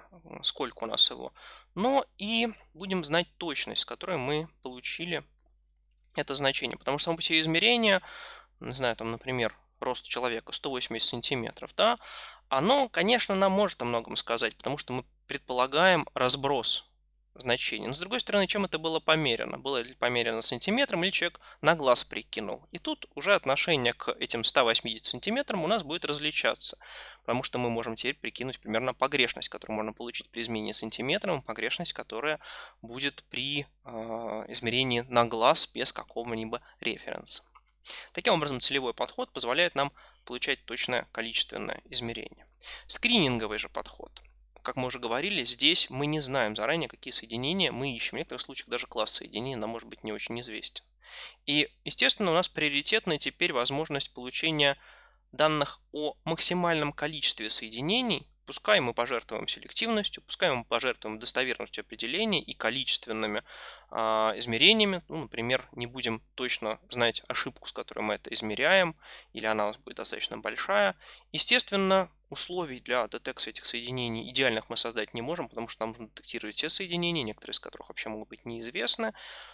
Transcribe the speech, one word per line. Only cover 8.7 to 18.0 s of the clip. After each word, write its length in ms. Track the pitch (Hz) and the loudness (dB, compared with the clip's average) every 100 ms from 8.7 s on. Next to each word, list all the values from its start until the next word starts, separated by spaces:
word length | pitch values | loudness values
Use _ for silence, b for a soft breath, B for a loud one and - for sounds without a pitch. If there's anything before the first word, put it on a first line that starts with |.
знаю, 240 | 131 123 113 | 0 0 0
там, 160 | 113 | -4
например, 420 | 113 131 127 110 - _ _ | -6 -4 0 0 -2 _ _
рост 280 | 127 123 - | -4 -4 -6
человека 460 | 120 123 113 - | -4 -2 -2 -6
сто 180 | - 147 | -6 -4
восемьдесят 400 | 127 - 151 - | -2 -2 0 0
сантиметров, 600 | 120 - 131 113 - - - | 0 0 -2 -4 -8 -6 2
да, 220 | 220 240 B B B B - | 4 2 B B B B -2
оно, 380 | 135 185 285 254 | 2 4 4 4
конечно, 480 | 165 190 240 - 190 | 2 4 4 4 4
нам 160 | 196 | 4
может 280 | 190 196 - | 6 2 0
о 40 | |
многом 320 | 120 117 - 104 | -2 0 0 -2
сказать, 400 | - 117 113 - | 0 2 0 -2
потому 200 | 123 147 | -4 -4
что 160 | - | -4
мы 120 | 127 - _ - | -6 -6 _ -8
предполагаем 800 | 139 - 127 131 143 185 170 - | -8 0 2 4 6 6 6 2
разброс 680 | 131 127 139 139 135 - - - _ _ _ _ - | 0 2 2 2 2 0 -2 -4 _ _ _ _ -6
значений. 500 | 127 123 - 107 104 | -2 0 -2 -4 -6
Но, 80 | |
с 40 | 143 | -6